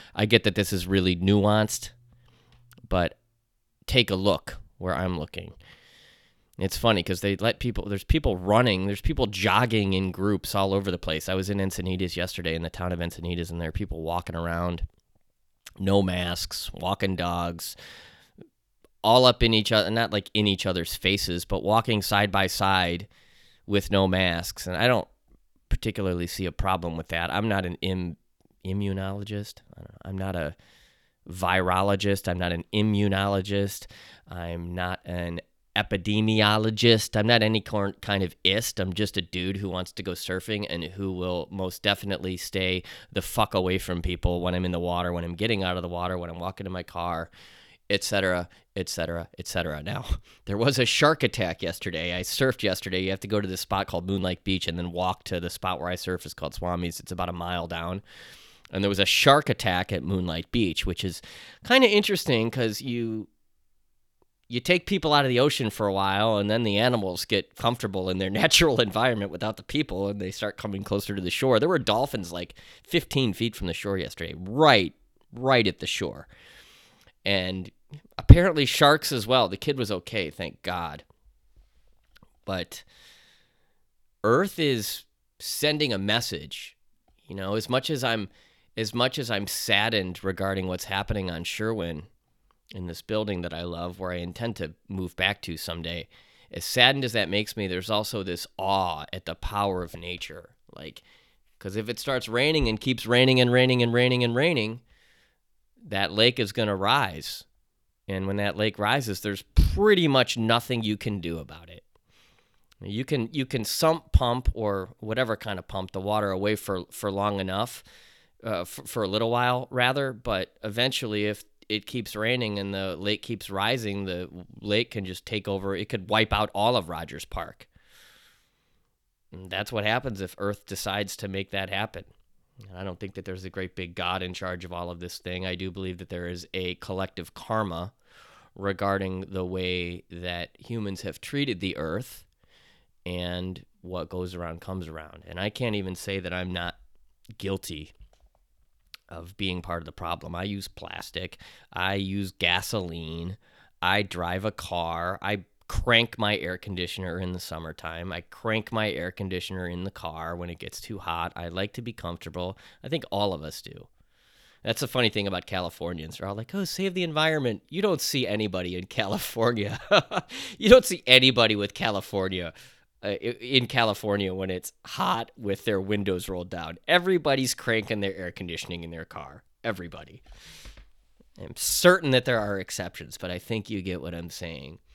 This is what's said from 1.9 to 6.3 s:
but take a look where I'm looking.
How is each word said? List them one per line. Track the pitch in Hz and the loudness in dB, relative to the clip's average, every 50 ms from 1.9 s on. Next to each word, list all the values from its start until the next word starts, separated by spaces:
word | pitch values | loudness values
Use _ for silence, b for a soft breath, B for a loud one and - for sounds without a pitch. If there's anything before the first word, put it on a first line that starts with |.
| - - _ _ b b b b b b b b b b b b - - - - | -16 -20 _ _ b b b b b b b b b b b b -20 -20 -6 0
but | 95 90 87 78 - _ _ _ _ _ _ _ _ _ _ _ _ _ _ | 2 2 2 2 -2 _ _ _ _ _ _ _ _ _ _ _ _ _ _
take | - - 131 117 - | 0 2 2 2 2
a | 98 | -2
look | 92 95 101 87 73 - - - - - - _ _ | 0 2 2 0 0 -4 -10 -14 -14 -16 -20 _ _
where | 92 90 82 | -4 -4 -2
I'm | 65 92 92 90 80 | -2 -2 -2 -2 -4
looking. | 76 - - - 87 - - - b b b b b b b b b b b b b b | -6 -8 -10 -14 -14 -16 -20 -20 b b b b b b b b b b b b b b